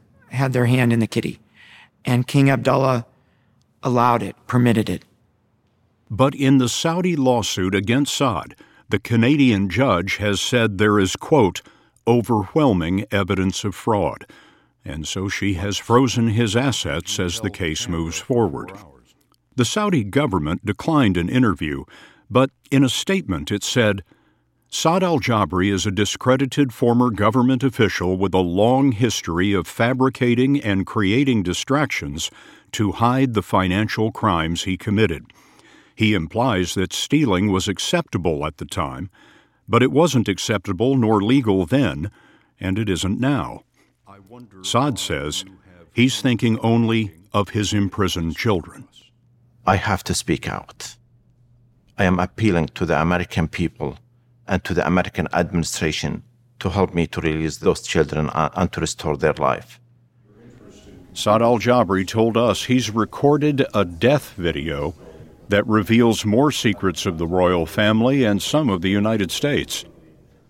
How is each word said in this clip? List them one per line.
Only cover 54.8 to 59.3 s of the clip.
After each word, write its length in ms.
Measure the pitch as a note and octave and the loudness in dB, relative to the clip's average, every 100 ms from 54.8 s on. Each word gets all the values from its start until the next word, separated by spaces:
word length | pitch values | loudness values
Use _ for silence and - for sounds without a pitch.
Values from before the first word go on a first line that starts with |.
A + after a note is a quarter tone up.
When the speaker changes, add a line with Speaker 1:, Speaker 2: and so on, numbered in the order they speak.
| D#2 | 0
Speaker 3:
American 420 | F2+ F2 - D#2+ | 0 0 -4 -2
administration 920 | E2+ E2 E2+ D#2+ - D#2+ - D2 D2 - _ _ - | -2 0 -2 -4 -4 -4 -4 -6 -8 -12 _ _ -8
to 100 | F#2+ | -4
help 240 | F#2+ F#2 | 0 0
me 140 | E2+ E2 | 0 -2
to 140 | - | -2
release 360 | D#2 D#2 D#2+ - | -4 -2 -4 -2
those 240 | F#2+ D#2 | -2 -2
children, 480 | - E2+ D2 D2+ D2+ | -2 0 0 0 -2
uh, 180 | - D2+ F2+ | -2 -2 0
and 160 | F#2 | -2
to 80 | - | -2
restore 340 | D#2+ - E2 C#2+ | -6 -6 -6 -2
their 180 | D2+ | -2